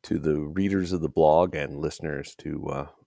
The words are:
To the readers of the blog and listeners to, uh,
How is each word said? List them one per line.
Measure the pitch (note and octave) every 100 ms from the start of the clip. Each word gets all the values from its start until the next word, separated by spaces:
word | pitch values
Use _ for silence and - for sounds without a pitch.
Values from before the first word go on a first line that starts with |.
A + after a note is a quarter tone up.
To | - E2+
the | D2+ D2+
readers | D2 E2+ G2 G2 F2
of | F2+
the | D#2
blog | E2 D#2 D#2+ F2+
and | D#2 C#2+ C#2+
listeners | D2+ - D#2+ C#2+ C#2+ -
to, | D2+ C#2+ C#2+
uh, | C#2 C#2+ _